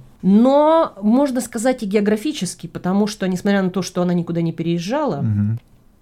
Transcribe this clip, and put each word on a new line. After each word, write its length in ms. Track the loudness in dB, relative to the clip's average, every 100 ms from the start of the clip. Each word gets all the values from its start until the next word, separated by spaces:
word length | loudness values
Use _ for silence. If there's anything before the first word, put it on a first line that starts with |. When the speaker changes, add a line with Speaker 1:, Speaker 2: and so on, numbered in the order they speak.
| -14 -4
Speaker 1:
Но, 720 | 4 4 6 4 4 4 0 -2
можно 400 | 0 2 2 -2
сказать, 440 | -6 -4 -2 -2
и 20 | 0
географически, 800 | 0 2 0 -2 -6 -8 -8 -12
потому 400 | -8 -2 0 0
что, 220 | -2 -4
несмотря 340 | -2 0 0
на 80 | 0
то, 120 | -2
что 200 | -6 -2
она 100 | 0
никуда 300 | 0 -2 -2
не 80 | -4
переезжала, 720 | -4 -4 -4 -2 -4 -2 -2
Speaker 2:
Мгм. 400 | -2 0 0 -2 _ _ _ _